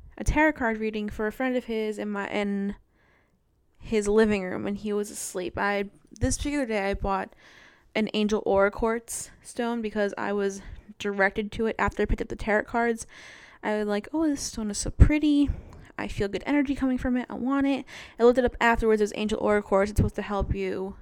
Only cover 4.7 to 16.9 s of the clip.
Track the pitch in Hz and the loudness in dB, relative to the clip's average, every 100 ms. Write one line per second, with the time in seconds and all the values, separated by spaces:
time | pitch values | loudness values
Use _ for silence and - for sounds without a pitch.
4.7 | 202 214 208 208 - - 185 180 - 202 | -6 -4 -4 -4 -8 -8 -6 -6 -4 -2
5.7 | 202 202 _ _ - 254 247 294 285 240 | -2 -4 _ _ -4 -2 0 -2 -2 -2
6.7 | 214 196 202 202 190 202 - - - - | -2 -2 -2 -2 -4 -6 -14 -20 -20 -20
7.7 | _ _ 220 220 214 208 214 - 196 202 | _ _ -4 -2 0 0 0 2 4 2
8.7 | - 226 233 - - - - - - 233 | 2 -2 -2 -6 -12 -12 -18 -16 -6 -4
9.7 | 240 220 214 202 - 208 202 196 196 - | -4 -4 0 -2 -2 -4 -2 -2 -4 -14
10.7 | - - - 208 202 196 220 208 - 226 | -18 -18 -8 -4 2 2 2 -6 -2 -2
11.7 | - 208 - 208 - - 214 - 208 - | 0 -2 0 0 0 -2 -6 0 0 0
12.7 | 233 233 226 - - - - - - 208 | 0 0 -2 -6 -18 -20 -20 -20 -8 -4
13.7 | 214 208 208 202 311 320 277 - - 214 | -2 0 -2 -2 0 0 0 -4 -6 -6
14.7 | 202 - - - 302 302 285 285 - - | -4 0 8 8 8 4 4 4 0 -8
15.7 | - - - 214 - 202 196 - 294 277 | -18 -16 -10 -6 -4 -2 -2 0 0 2
16.7 | 269 262 | 0 0